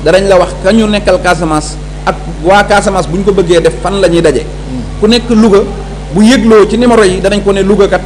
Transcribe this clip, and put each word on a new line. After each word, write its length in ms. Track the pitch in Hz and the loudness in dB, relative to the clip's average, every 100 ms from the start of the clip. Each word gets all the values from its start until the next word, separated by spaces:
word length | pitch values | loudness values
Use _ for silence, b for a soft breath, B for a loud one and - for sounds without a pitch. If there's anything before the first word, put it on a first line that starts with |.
danañ 240 | 151 180 196 | 0 2 4
la 80 | 185 | 2
wax 120 | 147 - | 2 -2
ka 80 | 185 | 0
ñu 140 | 226 208 | 2 2
nekkal 320 | 208 - 180 | 0 0 0
Casamance 520 | 175 160 165 151 - - - - - | 0 -2 -2 -2 -4 -10 -12 -8 -6
ak 80 | - - 170 | -6 -8 -6
waa 180 | 160 202 | 0 2
Casamance 440 | 202 202 202 196 143 | 2 0 0 -2 -4
bu 80 | 175 | -2
ñu 60 | |
ko 80 | 202 | -2
bëggee 280 | 196 170 170 | 0 2 2
def 120 | 160 156 | 0 -2
fan 180 | 175 196 | -4 -2
la 80 | 180 | 0
ñuy 120 | 170 | 2
daje. 240 | 165 127 - - - 127 - - | 2 0 -4 -10 -10 -10 -10 -2
Ku 60 | 208 | 0
nekk 220 | 240 233 | 0 0
Louga 300 | 220 220 196 - - - - - | 2 4 2 0 -6 -10 -12 -6
bu 80 | 170 | 2
yëgloo 460 | 214 262 220 220 202 | 4 4 4 4 4
ci 80 | 220 | 2
numéro 260 | 247 226 | 2 2
yi 180 | 196 185 | 2 0
danañ 220 | 185 208 | -2 -2
ko 100 | 202 | -2
ne 100 | 196 | 0
Louga 260 | 190 202 196 | 0 2 2
kat 140 | 190 | 0